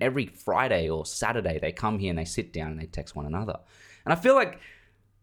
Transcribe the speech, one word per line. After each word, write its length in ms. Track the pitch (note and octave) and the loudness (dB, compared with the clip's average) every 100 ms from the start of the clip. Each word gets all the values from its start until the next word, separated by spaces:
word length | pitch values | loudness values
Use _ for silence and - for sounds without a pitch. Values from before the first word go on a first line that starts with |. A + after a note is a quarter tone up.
every 240 | A#2+ C3 G2+ | 0 0 -4
Friday 640 | - - F2+ C3 F#2+ E2 | -6 0 2 4 2 2
or 160 | D#2+ D#2 | -2 -4
Saturday 520 | - A2 A#2 F2+ D#2+ | -2 0 0 -2 -2
they 140 | D#2 | -2
come 260 | E2 A2 G#2+ | -2 -2 0
here 120 | G2 | 0
and 80 | E2 | -2
they 60 | D#2+ | -2
sit 260 | - F2 | -4 -6
down 200 | E2 D#2 | -6 -6
and 60 | D#2 | -6
they 60 | D#2+ | -8
text 300 | - D2 D2+ | -8 -8 -8
one 80 | |
another. 340 | D2 E2 G#2+ - - - - - | -6 -4 -4 -6 -12 -20 -20 -10
And 80 | - | -2
I 40 | E3+ | 2
feel 180 | A#3 | 6
like 240 | C4+ - - - - _ _ _ _ | 6 4 -2 -18 -20 _ _ _ _